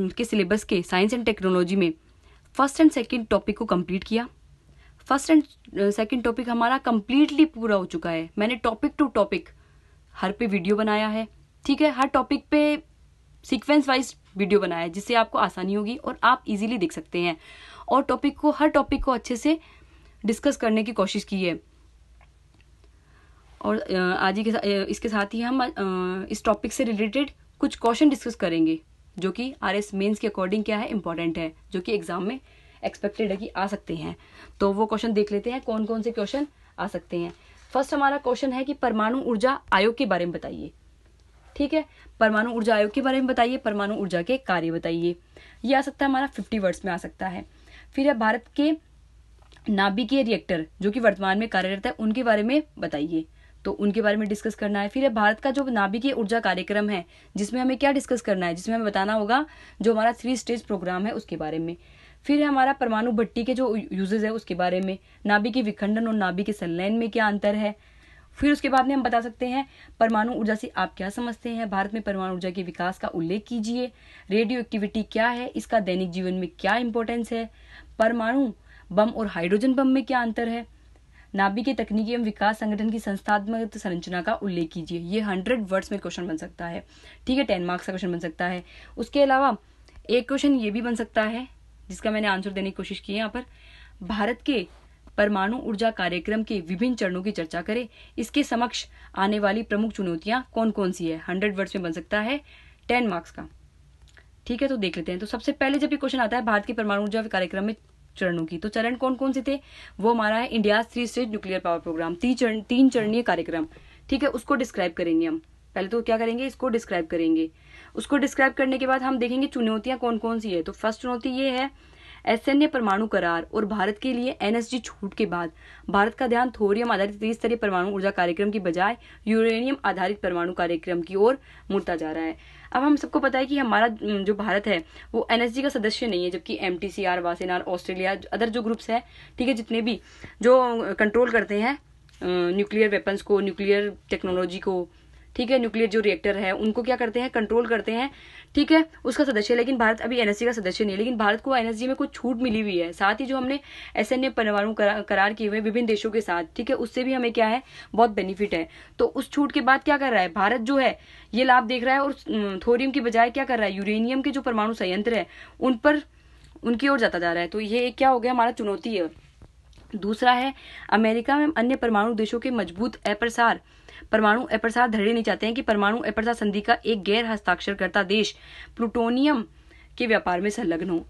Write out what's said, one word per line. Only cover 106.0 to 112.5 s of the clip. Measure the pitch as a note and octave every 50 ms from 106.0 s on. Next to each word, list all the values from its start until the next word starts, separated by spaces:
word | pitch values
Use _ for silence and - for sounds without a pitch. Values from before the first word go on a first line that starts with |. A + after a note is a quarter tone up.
| - C4 C#4 C4
आता | A#3+ G#3 A#3 B3
है | A#3
भारत | A3+ G#3+ G#3 G3+
के | - A#3
परमाणु | A3+ A3 G#3 G3+ G3+ G#3
ऊर्जा | G#3 G3+ A3+ A3
कार्यक्रम | A3 - F#3 F#3 E3+ - F#3+ G3
में | G#3+ A3 - _ _ _ _ - - - -
चरणों | G3 F3+ E3+ E3+ D#3+
की, | D#3+ E3+ D#3+
तो | - G#3+
चरण | - A3+ A3 A#3 B3+
कौन | A#3+ C4 C4 B3+
कौन | A#3+ C4+ C4+
से | B3+ C4+ A#3 C#4+
थे, | C#4 C4+ - - - - - - - -
वो | F#3+ A3+ A3+
हमारा | A3+ G#3+ G#3+ A3 A3+
है | B3 -
इंडिया | - A3+ G3+ G#3 G#3 A3 A#3
थ्री | - - A#3+ A#3+ G#3+
स्टेज | - A#3+ B3 A3
न्यूक्लियर | G#3+ G#3 - F#3 F#3 F#3
पावर | - F3+ E3+ E3
प्रोग्राम, | - E3+ D#3+ D#3+ E3 E3 F3
तीन | F3 - B3 B3+
चरण, | A#3+ B3+ A3+